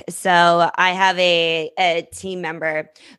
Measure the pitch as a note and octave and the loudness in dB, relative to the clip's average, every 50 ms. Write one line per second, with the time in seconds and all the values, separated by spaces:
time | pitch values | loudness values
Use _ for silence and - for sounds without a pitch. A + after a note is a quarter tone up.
0 | - - E3+ - - F#3+ F3 F3 F3 E3+ E3+ E3+ E3+ D#3+ - - F#3 F#3 F3+ F#3+ | -16 -14 -14 -6 0 2 4 4 6 4 4 4 2 0 0 0 0 0 2 2
1 | G3 F#3+ F3+ F3+ F3+ F3 E3+ E3+ E3 E3 E3 D#3+ D#3 - - G3 F#3 F3 E3 E3+ | 2 2 2 2 2 2 2 2 0 0 -2 -4 -6 -6 -4 -2 -2 0 0 -2
2 | D#3+ - - - - F#3+ F#3 F3+ F3 D#3+ E3 E3 D#3+ D#3+ D#3 D#3 D#3 - _ _ | -4 -8 -12 -14 -12 -10 -10 -8 -8 -10 -8 -6 -6 -6 -4 -6 -8 -10 _ _
3 | - - - | -20 -20 -18